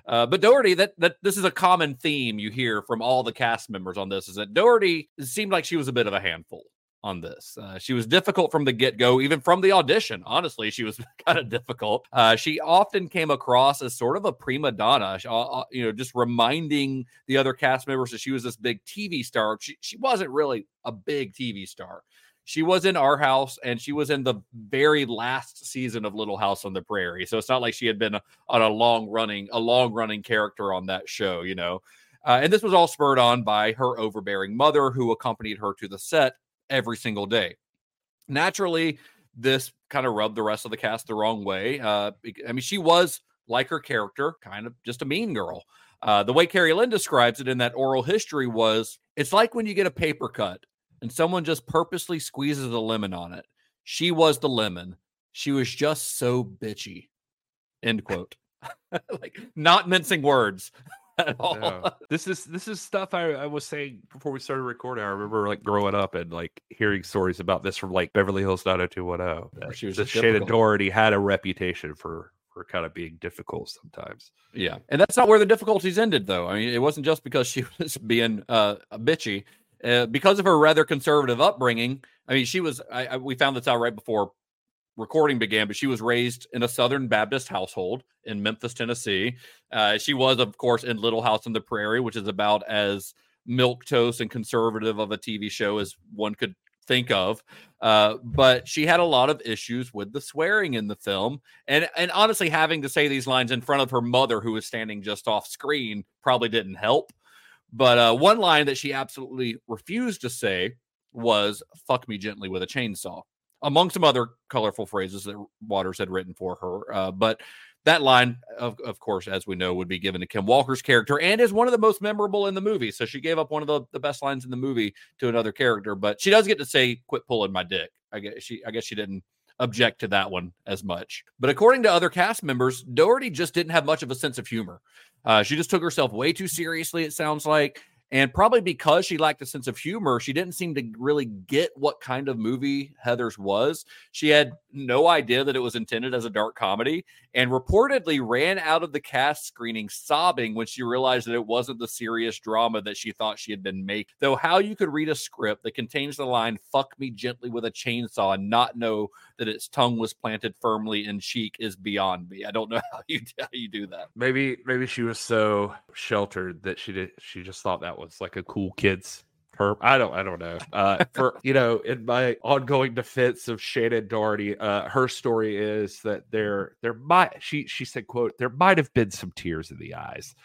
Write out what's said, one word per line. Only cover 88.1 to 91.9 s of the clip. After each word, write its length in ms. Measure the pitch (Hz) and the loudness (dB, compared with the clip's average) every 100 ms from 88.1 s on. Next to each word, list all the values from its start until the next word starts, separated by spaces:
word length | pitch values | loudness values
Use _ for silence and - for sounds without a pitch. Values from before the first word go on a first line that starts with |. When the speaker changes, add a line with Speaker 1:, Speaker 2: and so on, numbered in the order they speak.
| _ | _
Speaker 1:
in 180 | - 104 | -10 -4
Memphis, 300 | 101 110 120 | -4 -4 -8
Tennessee. 640 | - 117 123 - 95 110 123 - _ _ | -8 -6 -6 -2 0 -2 -4 -16 _ _
Uh, 280 | 117 104 107 | 2 2 2
she 160 | - | 0
was, 240 | 135 131 127 | 2 4 4
of 180 | 117 - | 2 0
course, 280 | 123 117 | 2 2
in 120 | 127 113 | 0 -2
Little 240 | 113 113 | 0 0
House 260 | 117 107 - | 0 0 -2
on 60 | |
the 80 | 110 | -6
Prairie, 400 | - 110 104 | -4 -4 0